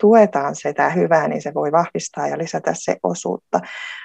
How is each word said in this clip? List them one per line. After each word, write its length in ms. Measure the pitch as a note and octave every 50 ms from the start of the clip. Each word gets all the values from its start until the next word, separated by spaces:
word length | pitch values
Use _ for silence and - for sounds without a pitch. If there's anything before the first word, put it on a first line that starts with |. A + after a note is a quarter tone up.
tuetaan 540 | G#3+ G#3 A#3 A3+ G#3 - - C#3+ C#3 C#3 -
sitä 360 | - - C#3+ D3 C#3+ C#3+ C#3+
hyvää, 380 | E3 F3+ E3+ D#3+ E3 D#3 D3 D#3
niin 140 | D3+ D3+
se 120 | D3+ C#3+ D3+
voi 180 | D3 D3+ C#3+
vahvistaa 560 | D#3 E3+ F3 - - - - - - D#3 C#3+ D3
ja 100 | C#3+ D#3
lisätä 360 | E3 - - D3 - E3 E3
se 220 | - - F3+ - -
osuutta. 580 | - F3+ F3 - - - - - _ _ - - - - - - - - - -